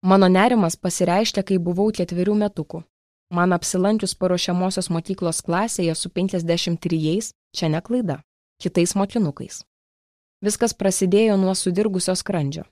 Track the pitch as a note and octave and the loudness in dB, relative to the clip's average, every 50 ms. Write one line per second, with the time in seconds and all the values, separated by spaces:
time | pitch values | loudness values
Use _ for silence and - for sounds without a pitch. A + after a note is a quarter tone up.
0 | - F#3 F#3+ G3 G3 F#3 F#3 F#3 G3+ B3 B3 A3+ F#3+ E3 - - - F#3 - - | 4 6 6 6 6 6 6 6 4 4 4 4 2 2 0 -2 -6 -6 0 0
1 | F#3 F3 E3+ G3 A3+ G#3+ - G3+ G3 - G3 F#3 E3+ F3 F3 F3 G3+ A3 G#3+ - | 0 2 2 2 0 0 -2 -4 -2 0 0 0 0 0 0 0 0 0 0 -2
2 | F3 F3 F3 F3 F3+ G3 G#3 G#3 G#3 G#3 G3+ - D3+ _ - D#3+ E3 _ _ _ | -4 -4 -2 -2 0 2 2 2 0 0 -2 -6 -10 _ -10 -14 -14 _ _ _
3 | _ _ _ _ _ _ F3 F3 F3 F3+ F#3 F3 - - - F#3 F3+ G3+ A3 A3 | _ _ _ _ _ _ 0 0 2 2 2 0 0 -2 -2 0 2 2 2 0
4 | G#3 F#3+ - _ - F#3 F3+ F3+ - - F3 F3+ F#3 F#3 G3 - F3+ - E3+ E3 | 0 -4 -4 _ 0 0 0 0 0 -2 0 0 0 0 -2 -4 -4 -2 -2 -4
5 | E3 - G3 F#3 F#3 E3+ D#3+ - - - E3+ F3 G#3 A#3 - - F#3 E3 D#3+ - | -2 -4 -6 -4 -4 -4 -4 -4 -4 -2 -2 -2 -2 -2 -2 -2 -2 -2 -2 -4
6 | - F3+ _ - F3+ F#3+ - F3+ E3 E3+ E3+ E3+ - F3+ E3+ E3 - E3+ E3+ D#3+ | -6 -6 _ -2 -2 -2 -2 -2 0 0 0 0 0 -2 -4 -4 -2 -2 -2 0
7 | D#3 D#3 E3 G3+ A3+ - - _ _ _ _ - F3 D#3+ D#3 D#3+ E3+ - A#3 B3+ | 0 0 0 -2 -4 -6 -14 _ _ _ _ -4 -2 -2 -2 -2 -2 -2 -2 -2
8 | A#3+ F3 C#3 C#3 - _ _ _ _ _ _ _ - F3+ - F3+ F3 F3+ - G3 | -2 -2 -6 -6 -10 _ _ _ _ _ _ _ -6 -2 2 2 2 2 2 0
9 | G3 G3+ - A#3+ G#3 D3+ C#3 - - - - - - _ _ _ _ _ _ _ | -2 0 0 0 0 0 -2 -6 -12 -14 -14 -18 -20 _ _ _ _ _ _ _
10 | _ _ _ _ _ _ _ _ - G#3 G#3+ - A#3+ A3+ - _ G3 F#3+ F#3+ - | _ _ _ _ _ _ _ _ -4 -4 0 0 -2 -2 -2 _ -2 0 0 2
11 | G3 F3+ F#3 G3+ A3+ A3 G#3 G3 F#3+ F#3 F#3+ F#3 - G3 F3 F#3 G#3+ G#3+ F#3+ F#3 | 0 2 4 4 4 4 4 2 2 0 0 0 -2 -2 0 0 0 0 0 -2
12 | - - F#3 F#3 - - G3 F3 D3 C#3 C#3 D#3+ D3 _ | -2 -2 -4 -4 -4 -4 -2 -2 -2 -2 -4 -8 -12 _